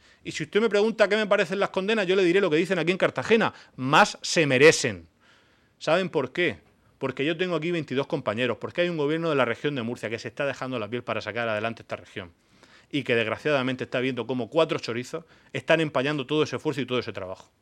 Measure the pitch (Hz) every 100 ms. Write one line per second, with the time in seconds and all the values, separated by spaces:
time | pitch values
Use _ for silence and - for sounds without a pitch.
0 | _ _ - - 151 202 226 202 220 220
1 | 208 208 214 202 180 196 190 - 190 226
2 | 185 190 185 185 190 151 175 180 160 185
3 | 170 135 123 220 160 - - - 131 156
4 | 208 - - - 151 131 147 151 131 95
5 | 82 _ _ _ _ _ _ _ - 165
6 | 185 160 127 - 175 101 _ _ _ _
7 | 135 123 143 165 185 165 160 175 147 127
8 | - 160 127 104 127 110 113 - 175 170
9 | 143 160 165 147 120 113 147 143 113 120
10 | 110 113 120 - 143 127 131 127 104 120
11 | 120 110 107 107 117 107 113 113 - 104
12 | - - 90 _ _ _ - - _ 147
13 | 123 117 110 107 151 147 127 127 120 135
14 | 131 123 113 127 113 156 160 147 - 117
15 | 127 - - - _ 135 - 165 156 135
16 | 131 151 131 151 147 123 156 147 117 123
17 | 110 101 92 92 - _